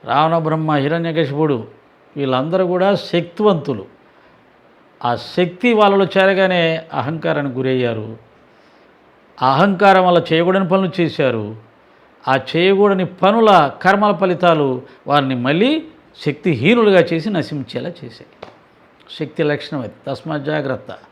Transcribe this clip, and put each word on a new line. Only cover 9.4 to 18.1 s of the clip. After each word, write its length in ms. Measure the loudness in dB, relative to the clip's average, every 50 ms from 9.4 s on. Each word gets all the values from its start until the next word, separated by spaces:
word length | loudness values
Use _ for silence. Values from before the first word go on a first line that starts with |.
ఆ 120 | 0 0 4
అహంకారం 520 | 4 2 2 2 4 4 6 6 6 4
వల్ల 180 | 4 4 2 2 2
చేయకూడని 360 | 0 0 2 2 0 0 0 0
పనులు 320 | 0 0 0 -2 -2 -2
చేశారు. 560 | -2 -2 0 -2 -2 0 0 -2 -6 -8 -12 -14 -20 _ _ _ _ _ _ _ _ _ _ _ -2 -2
ఆ 80 | -2
చేయకూడని 680 | 0 -2 -4 -2 0 2 2 4 4 4 2 2 0 -2
పనుల 680 | -6 -4 0 0 2 2 4 4 6 6 6 4 2 -2 0
కర్మల 300 | 2 2 4 4 2 2
ఫలితాలు 720 | 2 0 0 -2 0 2 2 2 4 4 2 -2 -2 -6 -10 -16 -20 -18 _
వారిని 280 | 0 0 0 2 0 -4
మళ్ళీ 500 | -2 -2 0 2 2 2 2 0 -2 -6 -10 -20 -20 _ _ _ -6 -6
శక్తిహీనులుగా 720 | -6 -6 -2 -2 -2 -2 0 2 2 2 4 4 4 4 4
చేసి 300 | 4 2 -2 -4 -4 -4
నశించేలా 580 | -4 -4 -4 -6 -8 -10 -10 -8 -10 -10 -10 -10
చేశాయి. 380 | -12 -14 -18 -20